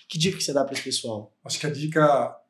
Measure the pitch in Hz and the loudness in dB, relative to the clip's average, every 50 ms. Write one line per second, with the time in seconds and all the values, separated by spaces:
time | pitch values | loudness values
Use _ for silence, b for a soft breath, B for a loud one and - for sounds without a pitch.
0 | B B - 165 156 190 175 160 - - 143 139 135 135 139 - - 135 127 - | B B -4 0 0 0 0 -2 -2 0 2 2 0 0 -2 -6 -6 -4 -4 -4
1 | - 120 110 104 104 - _ _ - 131 - - - 151 147 135 147 156 156 160 | -4 -4 -6 -8 -8 -12 _ _ -10 -8 -6 -4 -4 -4 -4 -4 -4 0 4 4
2 | 151 147 143 131 120 - - - _ _ | 6 6 6 4 2 -2 -4 -10 _ _